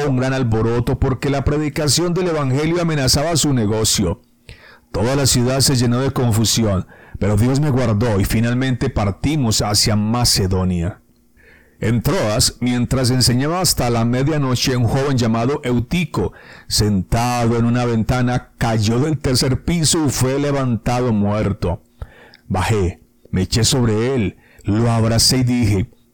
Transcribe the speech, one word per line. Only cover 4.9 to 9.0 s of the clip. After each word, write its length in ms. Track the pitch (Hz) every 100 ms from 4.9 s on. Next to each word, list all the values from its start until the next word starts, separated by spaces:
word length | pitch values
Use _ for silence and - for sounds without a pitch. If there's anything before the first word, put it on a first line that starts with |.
Toda 240 | 85 113 139
la 120 | 131
ciudad 320 | 127 120 135
se 160 | 127 127
llenó 240 | 123 120
de 120 | 135
confusión, 760 | 135 123 107 107 - 110 92 - - - -
pero 160 | 98 104
Dios 240 | 123 135
me 100 | 151
guardó 500 | 123 117 104 123 98
y 60 | 98
finalmente 640 | 110 120 123 131 123 131
partimos 720 | 117